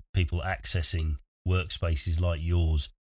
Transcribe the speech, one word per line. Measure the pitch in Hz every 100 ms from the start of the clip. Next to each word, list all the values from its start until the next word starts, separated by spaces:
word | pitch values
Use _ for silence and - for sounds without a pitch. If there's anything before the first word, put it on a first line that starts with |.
| -
people | - 85 85 92
accessing | 95 - 90 78 85 78 73 _ _ 90
workspaces | 92 87 - 87 78 - 82
like | 90 80
yours | 82 87 82 76 - -